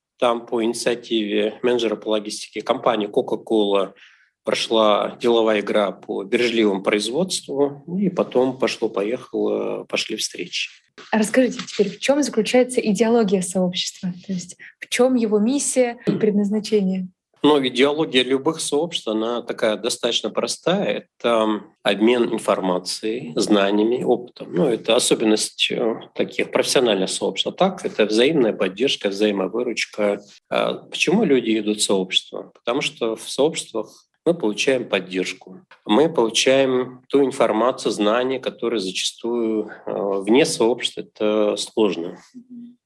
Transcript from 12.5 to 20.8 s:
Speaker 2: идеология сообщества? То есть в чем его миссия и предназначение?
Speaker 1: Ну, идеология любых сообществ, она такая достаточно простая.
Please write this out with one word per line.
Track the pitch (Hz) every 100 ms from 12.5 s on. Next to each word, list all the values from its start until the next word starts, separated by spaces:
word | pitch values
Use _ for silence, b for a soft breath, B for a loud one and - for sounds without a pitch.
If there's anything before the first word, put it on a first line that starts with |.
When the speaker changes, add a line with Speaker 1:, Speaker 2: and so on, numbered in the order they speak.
| 254 254 254
Speaker 2:
идеология | 220 190 226 240 208 196
сообщества? | 180 190 180 180 - - 185 180 -
То |
есть | 185 170 - B B
в | -
чем | - 254 254
его | 226 208
миссия | 220 277 - 254 247 240 -
и |
предназначение? | 196 220 202 202 214 214 214 185 190 185 - _ _
Speaker 1:
Ну, | 147 147 131
идеология | 120 143 151 151 127
любых | 127 135 139 160
сообществ, | - 143 170 - -
она | 107 113 120
такая | 117 110 117 104
достаточно | 113 - 120 110 107
простая. | 113 107 - - 190